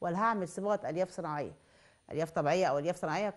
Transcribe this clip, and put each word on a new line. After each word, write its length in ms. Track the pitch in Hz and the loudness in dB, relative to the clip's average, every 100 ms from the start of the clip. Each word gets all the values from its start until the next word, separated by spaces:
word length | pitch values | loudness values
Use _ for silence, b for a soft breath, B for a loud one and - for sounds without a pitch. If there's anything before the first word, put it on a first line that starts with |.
ولا 160 | 175 175 | -2 2
هعمل 300 | 226 214 175 | 2 2 -2
صباغة 420 | - 202 202 127 | -2 0 0 0
ألياف 200 | 160 185 | -2 -2
صناعية، 440 | - 165 147 139 - b b b b b | -2 -6 -4 -6 -10 b b b b b
ألياف 200 | 151 160 | -4 -2
طبيعية 340 | 175 147 180 170 | 2 2 4 4
أو 140 | 143 | 2
ألياف 160 | 160 170 | 0 -2
صناعية، 400 | 165 170 208 | -2 0 -2